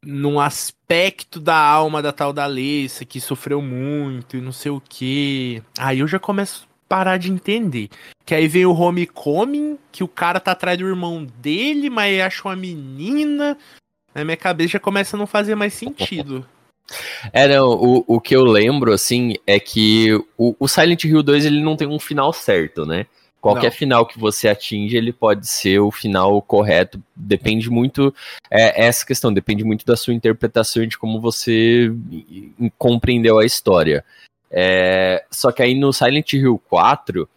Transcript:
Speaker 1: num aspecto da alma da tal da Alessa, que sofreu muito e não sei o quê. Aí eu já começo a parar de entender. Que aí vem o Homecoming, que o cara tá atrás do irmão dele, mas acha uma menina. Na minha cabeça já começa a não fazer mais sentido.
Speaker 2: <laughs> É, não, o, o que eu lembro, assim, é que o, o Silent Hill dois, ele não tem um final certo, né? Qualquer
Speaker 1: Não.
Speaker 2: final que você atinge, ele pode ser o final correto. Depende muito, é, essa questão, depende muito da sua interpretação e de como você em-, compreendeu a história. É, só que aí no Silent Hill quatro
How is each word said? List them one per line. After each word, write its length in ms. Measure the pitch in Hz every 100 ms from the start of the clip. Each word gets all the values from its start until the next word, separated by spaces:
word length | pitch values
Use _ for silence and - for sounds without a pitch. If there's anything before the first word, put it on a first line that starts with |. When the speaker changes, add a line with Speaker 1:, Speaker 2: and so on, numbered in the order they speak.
| 143
Speaker 1:
num 340 | 143 143 147
aspecto 1000 | 143 - - - _ 170 185 - - 170
da 180 | 156 160
alma 440 | 147 151 156 156
da 100 | 147
tal 180 | 143 143
da 140 | 143 143
Alessa, 580 | 131 135 147 135 - 127
que 140 | 131
sofreu 420 | - 139 - 147
muito 760 | 143 127 135 147 139 127 120 131
e 40 |
não 100 | 127
sei 200 | 127 147
o 100 | 143 _
quê. 760 | - 127 139 143 135 127 117 110 -
Aí 220 | 131 131
eu 80 | 151
já 120 | 190
começo 440 | - 196 196 - _
a 20 | _ _
parar 300 | 190 190 185
de 120 | 180
entender. 580 | 185 - 214 214 123 104 - - - -
Que 80 | 160
aí 120 | 160
vem 180 | 165 185
o 80 |
Homecoming, 1040 | 170 175 175 170 - 147 151 240 294 302 294 _
que 120 | -
o 40 | 185
cara 320 | - 170 214
tá 120 | -
atrás 260 | 180 180 180
do 100 | 190
irmão 380 | 185 175 170 139 117
dele, 480 | 135 165 269 294 285
mas 300 | 233 202 190
acha 260 | 185 - 196
uma 80 | 185
menina. 1000 | 185 165 135 135 175 294 302 285 294 285 _ - _ _ _ 147
Na 80 |
minha 140 | 151 160
cabeça 360 | 185 175 -
já 60 | 202
começa 360 | - 196 196 208
a 40 |
não 80 | 208
fazer 280 | 208 208 214
mais 180 | 208
sentido. 720 | - 240 285 - 175 143 131 127
Speaker 2:
<laughs> 100 | _ _ _ _ - - - 107
É, 160 | 123 139
não, 180 | 139 127
o, 320 | 117 123 127 -
o 140 | 117
que 120 | -
eu 120 | 131 127
lembro, 480 | 107 110 143 120
assim, 400 | 98 - 123 123 104 -
é 140 | 101
que 540 | - - 107 110 110 107 - _
o, 180 | 120 107
o 120 | 135
Silent 340 | - 165 170
Hill 180 | 160 156
dois, 220 | 143 147 151
ele 160 | 147
não 140 | 156 156
tem 100 | 143
um 140 | 151
final 320 | - 147 139
certo, 540 | 165 - 95 78 - 76
né? 200 | 82 - _ _ _
Qualquer 300 | 107 107 147
Speaker 1:
Não. 60 | -
Speaker 2:
final 280 | 143 120 117
que 120 | -
você 300 | 110 - 113
atinge, 480 | 101 - 104 104 120
ele 160 | 117
pode 360 | 117 110 104 -
ser 300 | - 98 95
o 100 | 104
final 500 | - 110 98 95 101
correto. 560 | - 104 104 82 95 - -
Depende 560 | - 101 98 107 110 113
muito, 460 | 120 127 139 139 - - - _
é, 360 | 110 113 - 117
essa 200 | 120 -
questão, 280 | 127 120
depende 320 | 98 - 104 110
muito 200 | 107 -
da 120 | 117
sua 160 | -
interpretação 680 | 117 113 110 113 117 113 120
e 60 | 113
de 100 | -
como 220 | 113 110
você 720 | 117 - - 113 117 120 117 117 90
em-, 640 | 82 - 90 101 _ 117 _
compreendeu 600 | 123 120 120 120 113 110
a 80 | 110
história. 600 | - - 92 78 73 - _ _ _ _
É, 760 | 90 92 92 92 95 95 92 -
só 220 | - 131
que 100 | 117
aí 140 | 123 127
no 160 | 139
Silent 400 | 131 127 143 156
Hill 260 | 139 135 113 _
quatro 580 | 87 98 143 - 92 78